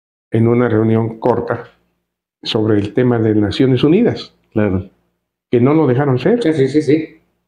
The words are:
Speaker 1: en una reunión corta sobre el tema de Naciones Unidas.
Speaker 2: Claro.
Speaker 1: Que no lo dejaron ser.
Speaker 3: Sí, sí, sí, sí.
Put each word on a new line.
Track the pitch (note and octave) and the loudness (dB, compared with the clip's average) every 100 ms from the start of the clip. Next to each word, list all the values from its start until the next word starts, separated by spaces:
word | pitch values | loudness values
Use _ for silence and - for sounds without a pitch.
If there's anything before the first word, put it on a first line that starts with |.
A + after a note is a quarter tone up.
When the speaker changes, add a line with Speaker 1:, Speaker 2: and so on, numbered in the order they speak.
| _ _ _ | _ _ _
Speaker 1:
en | A2+ A#2 | 0 2
una | A#2+ A#2+ | 2 2
reunión | A2 A2 A2 A2+ - | 2 2 0 -2 -2
corta | B2+ A#2 - A#2 - _ _ _ _ _ _ _ | -2 -2 -4 -8 -10 _ _ _ _ _ _ _
sobre | - A#2 G#2+ G#2 | -6 -4 0 0
el | G2 | 0
tema | - B2 A#2+ | -2 0 0
de | A2+ G#2+ | 0 0
Naciones | G#2 - C3+ B2+ | 0 0 0 2
Unidas. | D3 F3+ A#3+ - - _ _ | 2 2 0 -4 -12 _ _
Speaker 2:
Claro. | A2 G#2 F#2 F#2 _ _ _ _ _ - | -4 -2 -2 -6 _ _ _ _ _ -2
Speaker 1:
Que | B2 | 0
no | B2+ | 2
lo | D#3 D#3 | 2 2
dejaron | B2 C#3+ B2+ | 0 0 0
ser. | F3 A#3+ | 0 0
Speaker 3:
Sí, | E3 | 0
sí, | D#3 C3+ | 0 0
sí, | D3+ | 0
sí. | B2+ D#3 - - _ _ | 0 -2 -2 -16 _ _